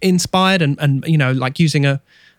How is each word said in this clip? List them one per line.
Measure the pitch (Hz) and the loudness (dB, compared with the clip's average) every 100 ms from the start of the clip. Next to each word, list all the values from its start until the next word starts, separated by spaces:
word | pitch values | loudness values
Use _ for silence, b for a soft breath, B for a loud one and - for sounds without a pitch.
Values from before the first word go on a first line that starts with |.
inspired, | 190 180 - 185 185 196 | 0 0 0 0 2 2
and, | 147 143 | 0 0
and, | 147 135 160 | 0 -2 0
you | 156 | 0
know, | 131 | 2
like, | 131 127 143 | 0 -4 0
using | 160 147 139 | 0 2 0
a, | 139 b b b | -2 b b b